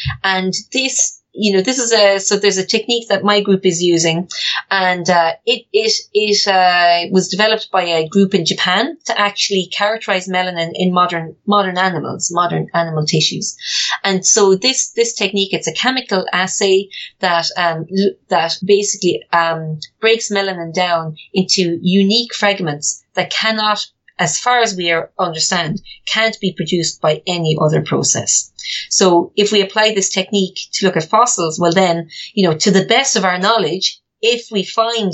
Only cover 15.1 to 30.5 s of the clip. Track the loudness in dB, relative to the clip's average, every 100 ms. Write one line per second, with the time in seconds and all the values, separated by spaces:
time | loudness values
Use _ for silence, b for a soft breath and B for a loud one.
15.1 | -2 -2 -2 -2 -2 -4 -4 -2 -2 -2
16.1 | -2 -2 -2 -2 0 2 2 0 B B
17.1 | _ 0 0 0 -2 -2 -2 -4 0 0
18.1 | -2 _ -2 0 -4 2 2 2 -2 -2
19.1 | -2 0 0 0 -2 -6 -8 -12 _ 0
20.1 | 0 0 -2 -2 -4 -6 -2 0 0 -2
21.1 | -10 B -2 0 0 0 0 0 2 4
22.1 | 2 -2 -2 0 0 -4 -4 -6 -8 _
23.1 | -6 -4 -2 -2 0 -2 -2 -6 _ _
24.1 | -4 -2 -2 0 2 0 -2 -2 -2 -2
25.1 | -4 -4 -2 -2 0 -2 -6 B B -6
26.1 | -2 -2 -2 -4 -4 -2 -2 -2 -2 -2
27.1 | -2 -4 -4 -2 0 2 0 0 -2 0
28.1 | -2 0 -2 -4 -10 B B B 2 4
29.1 | 4 2 0 2 2 0 0 0 0 -2
30.1 | -2 -2 -2 -2